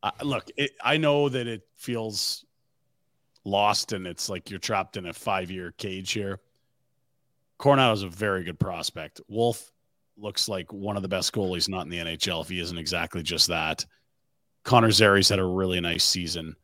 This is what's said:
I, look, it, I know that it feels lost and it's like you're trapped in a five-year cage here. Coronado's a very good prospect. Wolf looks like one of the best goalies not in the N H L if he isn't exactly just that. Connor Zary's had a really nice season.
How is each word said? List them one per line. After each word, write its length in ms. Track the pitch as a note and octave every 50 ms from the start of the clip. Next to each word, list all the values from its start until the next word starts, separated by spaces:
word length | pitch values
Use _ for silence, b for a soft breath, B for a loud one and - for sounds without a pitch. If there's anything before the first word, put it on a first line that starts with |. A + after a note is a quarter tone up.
| -
I, 100 | G#2+ - - C3+
look, 280 | D3 C3+ A2 - - - -
it, 140 | C#3+ C#3 _ _ -
I 160 | A#2+ D3 D#3
know 320 | D#3 D3+ D3 D3 D3 C#3+
that 160 | B2+ C3 A#2+
it 160 | A#2 A2+ A2 _ _ _
feels 680 | _ - - A#2+ A#2 A2 A2 G#2 G2+ - - - - - _ _ _ _ _ _ _ _ _ _ _ _ _ _ _ _ _ _ _ _
lost 480 | G2+ G2 G2+ G2+ G#2 G2+ - - - A2
and 120 | G2 F#2
it's 220 | F2+ F2 - - -
like 220 | G2+ F2+ - -
you're 80 | G2+ F#2
trapped 400 | - - A2 G2 F#2+ - - G#2+
in 80 | F#2
a 60 | E2+ -
five-year 580 | - - A#2 G2+ F#2+ F#2 F2 F#2+ F#2 F2+ F2 - _
cage 340 | - G2+ F#2+ F#2+ F#2+ F#2 -
here. 280 | A2 G2+ G2 F#2+ F#2+ _ _ _ _ _ _ _ _ _ _ _ _ _ _ _ _ _ _ _ _ _ _ _ _
Coronado's 440 | - C#3+ C#3 C3+ C3 B2 A2 G2+ G2
a 60 | F#2
very 360 | E2+ F#2 G#2+ G#2 G2 F#2 F2+
good 160 | F2 E2+ -
prospect. 640 | - F#2+ F2+ E2 D#2+ - - E2 D#2 D#2 _ - - _
Wolf 440 | G#2 A2 A#2 A#2+ A2 - - - _ _ _ _ _ _ _ _ _ _
looks 280 | G#2 G#2 G2 - - -
like 220 | G#2 F#2+ F2+ - A2
one 240 | G2 G2 G#2 G2+
of 60 | G2 F#2+
the 60 | F#2
best 240 | G2 F#2 F#2 - -
goalies 360 | A2 G2 F#2 F#2 F2 - -
not 120 | F#2+ F#2 F2+
in 60 | D2
the 100 | F2 F2
N 80 | E2+
H 220 | E2 E2 D#2 - G2+
L 140 | F2+ E2 D#2
if 60 | D#2+
he 100 | F#2 F2+
isn't 160 | E2+ D#2 E2+
exactly 460 | E2+ D#2+ D2+ F2+ F2 E2+ E2 - F2+ D#2+
just 240 | - E2+ D#2 - -
that. 380 | F2 D#2+ D#2+ D#2+ D#2 - - - _ _ _ _ _ _ _ _ _ _ _ _ _ _ _
Connor 260 | - C3 A#2+ A2+ A2+
Zary's 400 | G#2 G2+ A2+ G#2 G2 G2 F#2+ -
had 80 | G#2 F#2+
a 60 | F#2+
really 360 | F#2 F2+ F#2 F#2+ F#2 F2+ F2+
nice 240 | E2+ E2+ E2 F2+ -
season. 500 | - - F#2 F2 E2 D2+ F2 D#2+ D#2+ D#2 _